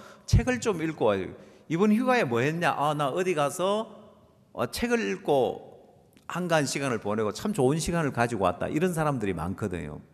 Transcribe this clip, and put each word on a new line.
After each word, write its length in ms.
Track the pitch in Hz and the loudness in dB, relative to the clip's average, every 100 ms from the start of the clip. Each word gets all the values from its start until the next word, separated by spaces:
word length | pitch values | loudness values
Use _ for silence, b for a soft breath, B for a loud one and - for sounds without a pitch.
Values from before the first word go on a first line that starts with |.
| B B - | B B 2
책을 340 | - 233 247 | 4 4 0
좀 220 | 233 175 | -2 -2
읽고 220 | 160 156 | -2 0
와요." 240 | 123 98 82 78 B B - | 2 2 -2 -10 B B -6
"이번 240 | 165 214 | 2 4
휴가에 320 | 214 254 247 | 4 4 2
뭐 160 | 156 117 | 2 2
했냐?" 320 | 139 165 165 - | 0 0 0 0
"아, 180 | 147 | 0
나 140 | 147 143 | 0 0
어디 260 | 156 185 | 0 0
가서, 800 | 156 143 - 185 208 226 - - - _ _ _ | 0 0 0 0 0 -4 -10 -20 -20 _ _ _
어, 180 | - 123 | -6 -4
책을 300 | - 233 233 196 | -2 0 0 0
읽고 600 | 185 - 143 92 - - - - - _ _ - | -4 2 4 4 0 -12 -20 -20 -20 _ _ -10
한가한 380 | 170 180 165 139 | -6 0 2 2
시간을 320 | 156 139 113 | -2 -2 -2
보내고 340 | 101 107 107 | -2 0 -2
참 200 | 98 214 | -2 -4
좋은 260 | 202 127 160 | 0 2 2
시간을 320 | 156 170 143 | 0 0 -2
가지고 320 | 117 117 113 | 0 0 2
왔다." 240 | 92 87 82 | 0 0 -4
이런 240 | 151 185 | -2 -2
사람들이 420 | 160 151 135 101 | 0 -2 -2 -2
많거든요. 680 | 85 82 98 107 87 76 76 - | -2 -4 -4 -4 -6 -8 -12 -16